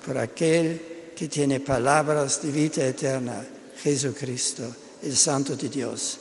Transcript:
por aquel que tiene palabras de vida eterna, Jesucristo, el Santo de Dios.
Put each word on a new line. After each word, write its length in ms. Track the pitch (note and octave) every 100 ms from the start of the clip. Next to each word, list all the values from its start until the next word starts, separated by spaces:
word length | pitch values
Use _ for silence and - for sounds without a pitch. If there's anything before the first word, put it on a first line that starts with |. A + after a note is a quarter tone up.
| -
por 120 | C3
aquel 920 | A#2 - E3 E3 E3 E3 - - - -
que 100 | D#3
tiene 320 | D3 C#3 C3+
palabras 800 | C3+ C3 B2+ D3+ D3+ D3+ C#3 -
de 100 | D#3
vida 360 | C#3+ D3+ D#3+ C3
eterna, 580 | C3 C#3 C3 B2 A2 B2+ - - -
Jesucristo, 800 | D3 C#3 C3+ A#2+ B2+ B2 - - A#2+ A#2+ - -
el 140 | D3+ B2+
Santo 400 | D#3+ C#3 C#3 C3+
de 100 | B2
Dios. 500 | C#3 A#2 A2+ - -